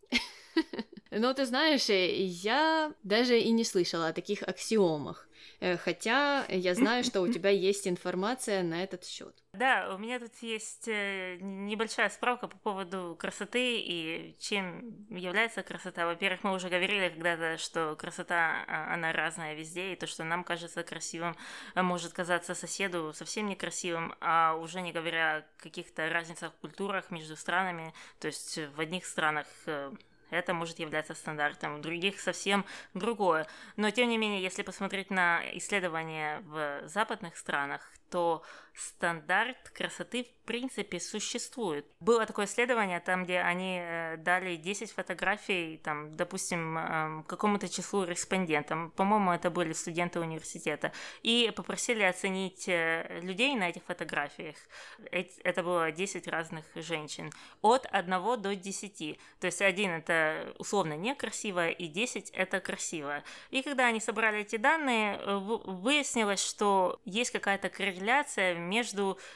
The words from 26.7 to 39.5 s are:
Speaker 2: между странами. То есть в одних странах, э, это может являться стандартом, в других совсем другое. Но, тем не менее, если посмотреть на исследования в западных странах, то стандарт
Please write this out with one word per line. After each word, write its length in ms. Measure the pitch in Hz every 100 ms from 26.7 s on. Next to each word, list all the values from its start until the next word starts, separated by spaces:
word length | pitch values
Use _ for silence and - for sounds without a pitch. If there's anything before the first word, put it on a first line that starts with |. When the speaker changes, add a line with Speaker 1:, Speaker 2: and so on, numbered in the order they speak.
| - 196 196 -
Speaker 2:
между 240 | 170 156 156
странами. 580 | - 175 190 170 160 - - -
То 80 | 156
есть 300 | 139 - - 147 147
в 40 |
одних 260 | 156 180 -
странах, 420 | - 156 151 143 - -
э, 260 | 151 139 202 - _ -
это 220 | 165 180
может 260 | 175 165 165
являться 340 | 160 156 151
стандартом, 640 | 160 - 151 147 147 156 147
в 40 |
других 380 | 160 170 185 190
совсем 460 | - - - 202 185 - -
другое. 520 | 185 208 226 190 160 156 - - -
Но, 160 | 208
тем 180 | 208 240
не 80 | 226
менее, 240 | 214 202
если 220 | 185 -
посмотреть 480 | 202 185 196 196 185
на 300 | 190 175 170 65 -
исследования 840 | - 202 180 160 160 160 151 151 180
в 420 | 151 147 143 151
западных 500 | 196 220 220 170 -
странах, 440 | - 156 139 147 - - _
то 320 | 180 170 160 - - -
стандарт 960 | - - - 175 165 147 185 233